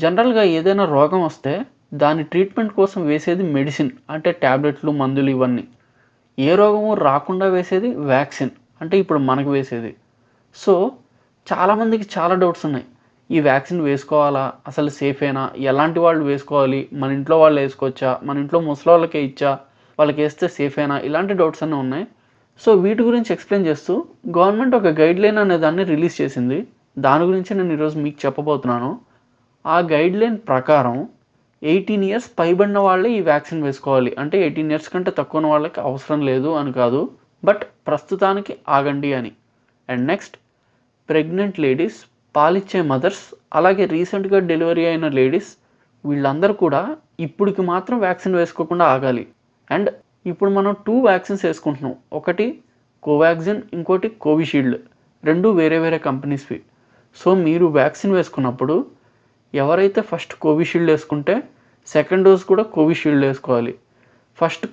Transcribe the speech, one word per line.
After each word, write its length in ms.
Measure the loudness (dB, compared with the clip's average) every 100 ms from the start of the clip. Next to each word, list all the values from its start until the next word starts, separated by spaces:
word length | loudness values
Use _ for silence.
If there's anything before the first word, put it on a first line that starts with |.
జనరల్గా 420 | 0 2 2 4 2 2
ఏదైనా 260 | 2 2 2 4
రోగం 260 | 2 2 -2
వస్తే 260 | -4 -6 -6 -8 _ _ 0
దాని 220 | 0 2 -2
ట్రీట్మెంట్ 420 | -2 0 -2 -2 0
కోసం 260 | 0 0 -2
వేసేది 360 | -2 0 -2 0 -2
మెడిసిన్, 340 | -2 -2 -4 -4 -12 -4
అంటే 160 | -4 0 0
టాబ్లెట్లు, 460 | 2 0 -2 -4 -2
మందులు 300 | -2 0 0 0
ఇవన్నీ. 300 | 0 -2 -6 _ _ _ _ _ _ -2 2
ఏ 20 | 4
రోగము 320 | 4 2 0 0 2
రాకుండా 380 | 0 -2 -2 0 0
వేసేది 340 | 0 -2 -2 -4 0
వ్యాక్సిన్, 400 | 0 0 -4 -6 -6 _ _
అంటే 140 | -2 0
ఇప్పుడు 180 | 2 0 0
మనకు 220 | 0 0 -2
వేసేది. 340 | -4 -8 -8 -14 _ _ _ _ _ -6
So 120 | 0 2 2 -4 _ _ _ _ -8
చాలామందికి 560 | 0 2 2 2 0 -2
చాలా 220 | -2 0 2
డౌట్స్ 200 | 2 0 -4
ఉన్నాయి. 180 | -6 -8 _ _ _ _
ఈ 40 | 0 2
వ్యాక్సిన్ 340 | 2 0 -2 -2
వేసుకోవాలా, 580 | -2 0 0 2 0 -4 -8 -8
అసలు 200 | -4 -4 -2
సేఫేనా, 440 | -4 -2 -2 -2 -6 -4 0
ఎలాంటి 280 | 2 0 2
వాళ్ళు 180 | 2 2 0
వేసుకోవాలి, 500 | -4 -2 0 0 -2 -6 -6
మన 80 | -4 -4
ఇంట్లో 200 | 0 4
వాళ్ళు 160 | 6 4
వేసుకోవచ్చా, 480 | -2 -4 -6 -2 -2 -2 -4
మన 160 | -6
ఇంట్లో 160 | -2 -2 -2
ముసలి 240 | -2 4
వాళ్ళకే 280 | 4 4 -2 -6
ఇచ్చా, 220 | -2 -2 -2 -8 _ _ 0
వాళ్ళకి 200 | 0 2
వేస్తే 240 | -2 -2 -4
సేఫేనా, 420 | -2 -4 -2 -4 -4 -2
ఇలాంటి 260 | -2 -2 0
డౌట్స్ 220 | 0 0
అన్నీ 120 | -4 -4
ఉన్నాయి. 240 | -4 -6 -8 _ _ _ _ _
So 80 | 2 4
వీటి 180 | 4 2 0
గురించి 240 | 0 -2
ఎక్స్‌ప్లెయిన్ 320 | -6 -2 -2 0
చేస్తూ 260 | -2 -2 -4 -6 -14 -4 2
గవర్నమెంట్ 380 | 2 2 0 2
ఒక 160 | 2 4
గైడ్‌లైన్ 400 | 2 4 2 2
అనే 140 | 2 2
దాన్ని 220 | 0 0 -2
రిలీజ్ 240 | 0 -2 -2
చేసింది. 360 | -4 -2 -2 -4 -6 _ _ -2 2
దాని 200 | 4 2
గురించి 280 | 0 -2 -4
నేను 160 | -2 -2
ఈరోజు 220 | -2 -2 -6
మీకు 120 | -4
చెప్పబోతున్నాను. 640 | -4 -4 -4 -2 -2 -2 -4 -8 _ _ _ _ _ _ -2
ఆ 20 | 0 2
గైడ్‌లైన్ 480 | 2 2 2 0 -2 -2
ప్రకారం 440 | -2 2 2 2 -2 -8 _ _ _ _ _ -2
ఎయిటీన్ 340 | 0 0 -2 0
ఇయర్స్ 200 | -2 -6 -2
పైబడిన 380 | 0 2 2 2 2
వాళ్ళే 240 | 2 2 0
ఈ 20 | 0
వ్యాక్సిన్ 320 | 0 -2 -4 -4
వేసుకోవాలి. 440 | -4 0 0 0 -4
అంటే 140 | -2 0 0
ఎయిటీన్ 260 | -2 -4
ఇయర్స్ 160 | -4 -4 -4
కంటే 160 | -4 -4
తక్కువ 200 | -4 -2
ఉన్న 100 | 2
వాళ్ళకి 260 | 0 0 -6 -6
అవసరం 320 | -6 -4 -2 0
లేదు 200 | 0 -2 -4
అని 120 | -4 0
కాదు, 220 | 0 0 -4 -10 _ _ 0
but 120 | 0 -4 _ -6
ప్రస్తుతానికి 640 | -6 -4 -2 0 0 -6 -14 -2 0
ఆగండి 340 | 0 -4 -4 -4
అని. 140 | -6 -14 _ _ _ _ -8
And 100 | -4 -2
నెక్స్ట్ 220 | -4 -6 -20 _ _ _ _ _ _ -2
ప్రెగ్నెంట్ 480 | -2 0 -2 -4 -2
లేడీస్, 340 | 0 0 -2 -6 -20 _ _ 0
పాలిచ్చే 420 | 2 2 -2 -4 0
మదర్స్, 380 | 0 -2 -4 -14 -20 _ 2
అలాగే 260 | 2 2 0
రీసెంట్గా 460 | -2 -4 -4 0 0 2
డెలివరీ 360 | 0 0 0 0
అయిన 180 | 0 -2 2
లేడీస్, 320 | 2 0 -4 -18 _ _ _ _ -4
వీళ్ళందరూ 460 | 0 0 2 0 2
కూడా 180 | 0 0 -2 -10 _ -10 -10
ఇప్పటికి 360 | -2 -2 0 -2
మాత్రం 280 | -2 -4 -2
వ్యాక్సిన్ 300 | -2 -2 -2 0
వేసుకోకుండా 480 | -2 -4 -4 2 2
ఆగాలి. 300 | 2 0 -2 -6 _ _ _ _
And 120 | -2 -2 -6 _ _ -10
ఇప్పుడు 180 | -2 0 2
మనం 160 | 0 -2 -2
టూ 80 | 2 4
వ్యాక్సిన్స్ 380 | 2 -2 -4 -4
వేసుకుంటున్నాం, 460 | -2 -6 -6 -8 -12 _ -6
ఒకటి 260 | -4 -2 -4 -6 _ _ _ _ -2
కోవాక్సిన్, 560 | 2 2 2 -2 -6 -6 -8
ఇంకోటి 340 | -2 -2 -2 -4 0
కోవిషీల్డ్. 500 | 0 0 0 0 -2 -8 _ _ _ 0
రెండు 240 | 2 2 2
వేరే 180 | 2 2
వేరే 160 | 0 -2 -2
కంపెనీస్వి. 520 | -4 -4 -6 -6 -12 -12 _ _ _ _ -2
So 80 | 2 4 2
మీరు 220 | 2 4 4
వ్యాక్సిన్ 380 | 2 0 0 0
వేసుకున్నప్పుడు 580 | 0 -2 -4 -2 0 0 -2 _ _ _ _ _ _ -2
ఎవరైతే 380 | 2 2 2 0 -4
ఫస్ట్ 260 | -8 -10 -4 0
కోవిషీల్డ్ 440 | 0 0 0 2
వేసుకుంటే 420 | 0 0 -4 -2 -2 -4 _ _ _ -2
సెకండ్ 320 | -2 2 4 6
డోస్ 220 | 4 4
కూడా 140 | 0 2 2
కోవిషీల్డ్ 500 | 2 2 2 2 2
వేసుకోవాలి. 440 | -2 -2 -2 -2 -8 _ _ _ _ _ -4
ఫస్ట్ 260 | -4 -2 -10